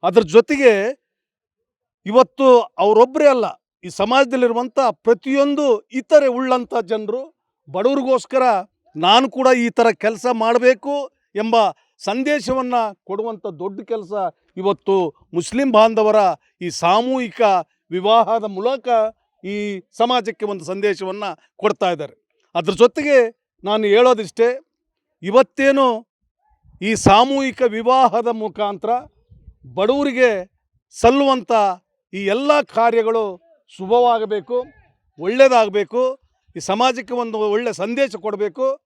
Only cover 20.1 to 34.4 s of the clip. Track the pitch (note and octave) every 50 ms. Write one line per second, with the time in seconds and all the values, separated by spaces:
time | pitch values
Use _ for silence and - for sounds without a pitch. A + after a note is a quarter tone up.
20.1 | B3 B3 G3+ G#3 - _ G#3+ G3+ G3+ F#3+ E3 D3 F#3+ G3 G3 G#3 F#3+ - G3 F#3
21.1 | F#3+ G#3 G#3+ G3 D#3+ _ _ _ _ _ F#3 G#3 G#3 _ G#3 F3+ F3 C#3+ D3 C#3
22.1 | - _ _ _ _ _ _ _ _ E3+ E3+ F3 G3 D#3 A#3 B3 _ D#4+ C#4+ D4
23.1 | C#4+ C4 A#3+ A3+ A#3 _ _ _ _ _ - F#3+ G#3 A3 G#3+ G3+ G3 A3 B3 B3+
24.1 | B3 G#3 G#3+ E3+ _ - A3+ A#3+ B3 C4+ _ _ _ _ _ _ _ _ _ _
25.1 | _ _ - F#3 G3+ B3+ C4 _ _ - C4+ C#4 C#4 C#4 C4+ B3+ A#3 A3 A#3+ _
26.1 | _ _ _ _ _ _ _ _ _ _ _ _ _ _ F3+ G#3 A3+ F#3+ - F#3+
27.1 | G3 G#3+ B3 C4+ C#4 C#4 C4+ C4 A3+ - B3+ A#3+ G#3 A3+ A3+ A#3+ B3+ C4 C4 A#3+
28.1 | F3+ A#3+ A3+ A#3+ A#3+ A3 G#3+ G#3+ D#3+ - G#3 G3+ G#3 F3 - G#3+ A#3+ B3 - -
29.1 | _ _ _ _ - _ _ - _ _ _ C3 B2 D3+ G3 G#3+ C4 C#4+ C#4+ C#4+
30.1 | B3 B3 B3+ A#3+ G#3+ F#3+ F3+ _ _ _ _ _ _ _ _ _ _ - - A#3
31.1 | C4 C#4 C#4+ C4+ C4 B3+ G3 _ A#3+ A3 G#3 G3 F3+ F3+ _ _ _ _ _ _
32.1 | - F#3+ G3+ F#3+ G3+ B3 C#4 C#4+ D4 D4 - _ - A3 A3+ A#3 A3+ A#3 A3 A3+
33.1 | A3+ A3+ G#3+ G3+ F#3 F3 _ _ _ _ _ _ _ - F#3+ F#3+ A3+ B3 B3 A#3+
34.1 | A#3 A3+ A3 G3+ G#3+ G#3